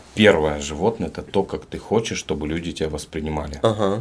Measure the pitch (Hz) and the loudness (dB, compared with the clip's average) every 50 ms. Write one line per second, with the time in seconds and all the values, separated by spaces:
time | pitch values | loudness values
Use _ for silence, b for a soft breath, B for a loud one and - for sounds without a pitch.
0 | - - - 107 107 104 92 80 76 78 73 73 71 76 78 73 90 113 113 - | -12 -6 2 6 8 8 8 6 4 2 0 -2 -4 -6 -4 0 0 0 0 -2
1 | 87 78 - - - - - 98 95 - - - - - - - - - 101 117 | -6 -6 -6 -10 -8 -2 0 0 0 0 -4 -8 -8 -8 -12 -10 -4 0 0 0
2 | 117 - - - - - 78 73 76 76 80 87 82 85 76 - 80 78 76 76 | 0 -2 -6 -6 -4 -4 -4 -4 -2 -4 -4 -4 -4 -6 -4 -4 -4 -4 -4 -6
3 | - - - 78 76 78 76 76 73 76 73 76 - 113 104 107 104 98 101 117 | -8 -8 -8 -6 -4 -4 -4 -4 -4 -6 -4 0 2 2 2 2 2 0 0 0